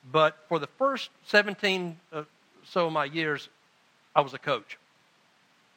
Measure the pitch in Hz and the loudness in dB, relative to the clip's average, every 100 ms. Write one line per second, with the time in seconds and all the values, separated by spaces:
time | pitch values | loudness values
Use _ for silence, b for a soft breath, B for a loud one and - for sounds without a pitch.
0 | 127 151 156 - - 165 143 - 269 262 | -2 2 2 0 -6 -4 -4 -2 -2 -2
1 | - _ - 208 208 196 202 190 175 165 | -8 _ 0 2 2 -2 -2 -2 -4 -10
2 | _ 156 151 _ _ _ - 185 165 156 | _ -12 -12 _ _ _ -6 -2 0 0
3 | 139 156 156 147 - _ _ _ _ _ | -2 -2 -2 -2 -6 _ _ _ _ _
4 | _ 151 139 131 - 123 - - _ _ | _ 2 2 -2 -2 -2 -4 -20 _ _
5 | _ _ _ _ _ _ _ | _ _ _ _ _ _ _